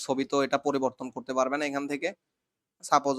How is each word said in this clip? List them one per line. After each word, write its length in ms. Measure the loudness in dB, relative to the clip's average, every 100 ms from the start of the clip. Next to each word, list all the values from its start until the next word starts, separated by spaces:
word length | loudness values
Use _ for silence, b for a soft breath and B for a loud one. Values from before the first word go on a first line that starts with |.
| -2
ছবি 180 | -2 0
তো 60 | 2 2
এটা 120 | 2 2
পরিবর্তন 400 | 0 0 -4 -10 -10
করতে 160 | -4 0
পারবেন 240 | 0 0 -2
এখান 160 | -4 -4
থেকে। 160 | -4 -4 -8 _ _ _ _ _ _ 2
সাপোজ 260 | 2 4